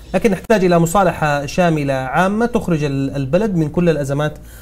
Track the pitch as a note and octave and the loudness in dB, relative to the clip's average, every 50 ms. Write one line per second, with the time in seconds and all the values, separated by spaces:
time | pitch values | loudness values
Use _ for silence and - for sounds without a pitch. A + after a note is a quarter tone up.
0 | - - - F#3+ - A3 F#3 E3+ - - A3+ G3+ F#3+ F3 F3 E3+ E3+ E3+ - G#3 | -10 -4 -2 0 0 0 0 -2 0 0 0 2 4 4 4 4 2 2 2 2
1 | F#3+ E3 - - D#3+ D3 C#3+ C#3+ C#3+ C3+ - - F3+ E3+ D#3+ D3+ C#3+ C#3 C3+ C3 | 2 2 0 0 0 0 0 -2 -4 -4 0 0 2 2 2 0 0 -2 -2 -2
2 | C3 C3 C3+ D#3+ F#3 F#3+ G#3 A3 A#3+ A#3 A#3 A3 - F3+ E3+ D3 D3 C#3+ C#3 C3+ | -2 -2 0 0 2 2 2 0 0 0 0 -2 0 0 -2 0 0 -2 -2 -2
3 | C#3 C3+ C3+ C#3+ C3+ B2+ D3+ F#3 A3 A3 F#3 E3 D#3 C#3+ - F3 F3 E3+ D#3 C#3+ | -2 -2 -4 -4 -2 0 0 0 2 2 0 0 0 0 0 0 2 2 2 0
4 | C#3+ C3+ C#3 C#3+ D3+ D3+ D3+ - - - - - | 0 -2 -2 -2 -2 -2 -4 -8 -16 -20 -20 -20